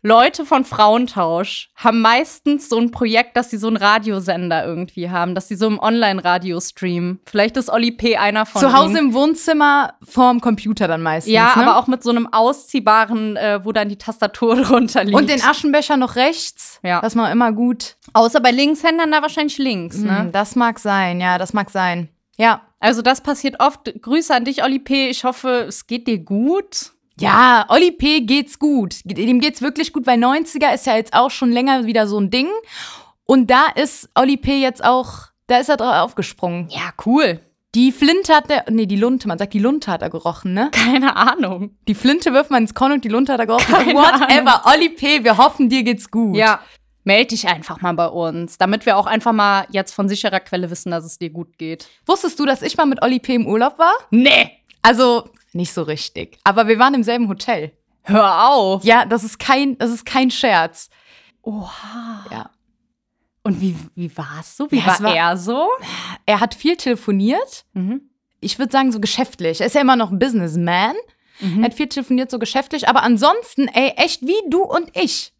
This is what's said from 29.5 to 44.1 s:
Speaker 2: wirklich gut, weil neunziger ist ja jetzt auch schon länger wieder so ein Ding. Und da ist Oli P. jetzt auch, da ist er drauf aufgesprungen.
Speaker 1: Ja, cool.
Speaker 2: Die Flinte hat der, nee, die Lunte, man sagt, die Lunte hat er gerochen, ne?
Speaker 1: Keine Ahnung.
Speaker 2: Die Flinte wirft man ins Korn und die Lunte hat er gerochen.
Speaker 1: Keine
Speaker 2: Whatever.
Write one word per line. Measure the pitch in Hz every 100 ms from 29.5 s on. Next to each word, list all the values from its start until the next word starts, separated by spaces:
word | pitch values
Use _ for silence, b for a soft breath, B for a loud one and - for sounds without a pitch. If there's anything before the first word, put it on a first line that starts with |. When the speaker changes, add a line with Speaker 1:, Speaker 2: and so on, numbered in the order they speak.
| -
Speaker 2:
wirklich | 269 302 320
gut, | 302
weil | 254 240
neunziger | 247 285 320 294 285
ist | -
ja | - 220
jetzt | 220
auch | - 254
schon | - 247
länger | 240 262 269 226
wieder | 226 214
so | 208
ein | 196
Ding. | 254 302 427 440 B B B B B
Und | - 262 226
da | 254 311 -
ist | 302 - - -
Oli | 262 277
P. | 277 277
jetzt | 262 254
auch, | - 254 - - - _ -
da | 247
ist | 254
er | 285
drauf | 240 160
aufgesprungen. | 254 - 175 - 180 175 170
Speaker 1:
Ja, | - 175 - 214
cool. | 269 262 165 _ _ _ 226
Speaker 2:
Die | 262
Flinte | 262 294 359 381
hat | 311 294
der, | 285 -
nee, | 220 208
die | 202
Lunte, | 233 254 214
man | 170
sagt, | 202
die | 208
Lunte | 220 294 -
hat | 175
er | -
gerochen, | - 160 165 190
ne? | 185 269
Speaker 1:
Keine | 226 233 262 269 -
Ahnung. | 247 339 202 185 208 _ -
Speaker 2:
Die |
Flinte | 208 254 311 349
wirft | 262 294
man | 262
ins | 220
Korn | - 269
und | 285
die | 226
Lunte | 226 269
hat | 254
er | 220
gerochen. | 233 -
Speaker 1:
Keine | - 269
Speaker 2:
Whatever. | 285 311